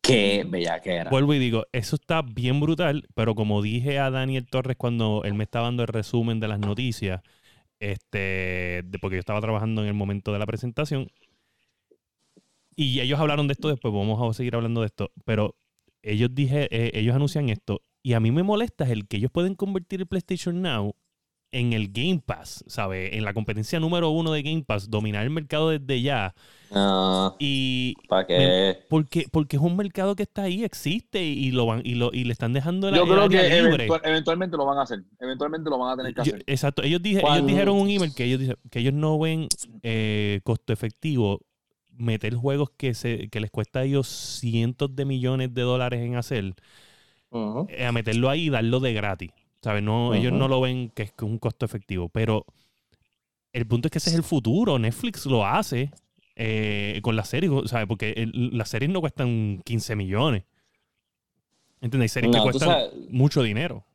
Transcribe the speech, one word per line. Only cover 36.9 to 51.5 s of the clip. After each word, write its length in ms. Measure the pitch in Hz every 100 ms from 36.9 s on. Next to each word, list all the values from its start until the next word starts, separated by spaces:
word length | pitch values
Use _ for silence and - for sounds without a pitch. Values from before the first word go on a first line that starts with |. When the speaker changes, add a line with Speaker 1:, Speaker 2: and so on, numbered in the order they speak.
| 175
Speaker 2:
dije-, 200 | 180 196
ellos 100 | 151
Speaker 1:
Cuando 160 | 156 139
Speaker 2:
dijeron 300 | 139 196 202
un 100 | 196
email 260 | 202 170
que 100 | 131
ellos 160 | 123 131
dicen 160 | 131 120 -
que 100 | 123
ellos 120 | 120
no 260 | 143 156 156
ven, 300 | 160 160 156 - - 113
eh, 580 | 117 113 107 107 104 101
costo 280 | - 110 -
efectivo 680 | 110 117 - 156 135 104 98 _ _ _ _ _ 120
meter 380 | 117 110 110
juegos 360 | 120 135 143 143 _
que 160 | 135
se, 380 | 113 123 117 107
que 100 | 110
les 100 | 107
cuesta 260 | - 107 131
a 60 |
ellos 240 | 135 139 131
cientos 840 | - - - 120 117 117 123 143 135
de 80 | 139
millones 480 | 131 127 131 127
de 80 | 123
dólares 380 | 123 127 123 120
en 120 | 120 123
hacer, 380 | 117 127 98 92 _ - - _ _ _ _
Speaker 1:
Ujú. 360 | 120 107 113 196
Speaker 2:
eh, 160 | - 123
a 60 |
meterlo 360 | 117 113 117 127
ahí 180 | 147 160
y 40 |
darlo 300 | 127 113 123
de 120 | 131
gratis. 380 | 107 104 92 87 _ _ _
¿Sabes? 200 | 113 104
No, 320 | 104 113 120
ellos 160 | 107 123
Speaker 1:
Ujú. 80 | 135
Speaker 2:
no 80 | 135
lo 140 | 131
ven 300 | 127 127 120
que 120 | -
es 100 | 104 -
un 160 | 107 110
costo 260 | 117